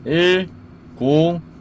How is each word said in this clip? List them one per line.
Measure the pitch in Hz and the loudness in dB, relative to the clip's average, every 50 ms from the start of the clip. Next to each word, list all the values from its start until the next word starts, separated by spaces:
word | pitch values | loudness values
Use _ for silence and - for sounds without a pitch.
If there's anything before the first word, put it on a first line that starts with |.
| - | -8
일, | 123 151 170 180 180 185 185 190 - - - - - - - - - - | -4 0 0 2 2 2 0 -2 -6 -12 -20 -20 -20 -20 -20 -20 -20 -10
공, | - 127 135 147 156 160 170 175 165 - - - - | -4 -2 0 2 2 2 0 -2 -6 -10 -16 -20 -20